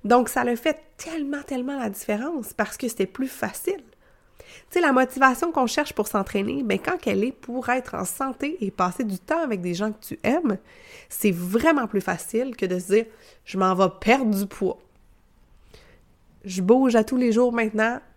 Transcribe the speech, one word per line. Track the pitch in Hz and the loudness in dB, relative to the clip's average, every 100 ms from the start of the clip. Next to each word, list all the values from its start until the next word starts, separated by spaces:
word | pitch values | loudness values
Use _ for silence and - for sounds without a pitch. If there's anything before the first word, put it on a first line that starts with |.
Donc, | 202 247 247 | 6 4 4
ça | 262 | 0
le | 240 233 | 0 0
fait | 320 302 - - | -2 -4 -10 -16
tellement, | 330 330 277 285 | -10 -6 -6 -6
tellement | 285 262 254 277 | -6 -6 -4 -4
la | 226 | -6
différence | 196 - 208 277 330 220 | -6 -4 -4 -4 -6 -8
parce | - 208 - | -4 -6 -4
que | 240 | -8
c'était | - 190 | -2 -4
plus | - 262 | -2 -6
facile. | - 220 - - 381 - _ _ _ _ _ - - _ | -4 -6 -4 -6 -6 -10 _ _ _ _ _ -20 -20 _
Tu | 359 | 2
sais, | |
la | 330 | 4
motivation | 254 254 262 269 254 339 | 4 2 4 2 4 -2
qu'on | 311 240 | 0 0
cherche | - 294 | 0 -2
pour | - 208 | -2 -2
s'entraîner, | 208 190 202 202 269 | -2 -2 -2 -2 -2
ben, | 233 196 | -2 -2
quand | - 349 - | -2 -2 0
elle | 196 | 0
est | 233 | 0
pour | - - 247 233 | -4 -8 -6 -2
être | 254 254 - | -2 -2 -8
en | 185 | -6
santé | - 269 254 285 349 | -4 -6 -4 -6 -4
et | 196 | -6
passer | - 180 180 | 0 -2 0
du | 226 185 | -4 -4
temps | - 330 | -2 -2
avec | 311 202 | 0 -2
des | 180 | -4
gens | 175 214 | -2 -4
que | 208 | -6
tu | - - | -12 -4
aimes, | 208 302 302 202 _ - - - - | 0 2 0 -2 _ -20 -20 -20 -14
c'est | - 214 | 0 0
vraiment | 170 180 220 302 294 226 | 0 0 2 4 2 0
plus | 202 | -2
facile | 190 175 - 220 262 233 | -2 -6 -4 -4 -4 -4
que | 190 | -2
de | 180 | -2
se | 180 | 2
dire, « | 208 226 - - - - | 2 2 -12 -20 -20 -8
Je | 190 | 0
m'en | 190 185 | 2 4
vais | 190 - | 2 2
perdre | - 262 233 196 | 2 4 4 0
du | 202 | -2
poids. » | - 185 - _ _ _ _ _ _ _ - - - - - _ _ _ _ 202 | -2 -4 -4 _ _ _ _ _ _ _ -20 -20 -20 -20 -20 _ _ _ _ -8
Je | 185 | -2
bouge | 185 247 262 226 | 6 6 8 4
à | |
tous | 220 254 | 2 2
les | 247 | 2
jours | 220 247 | 4 4
maintenant | 233 220 214 220 247 - | 2 0 0 0 -2 -10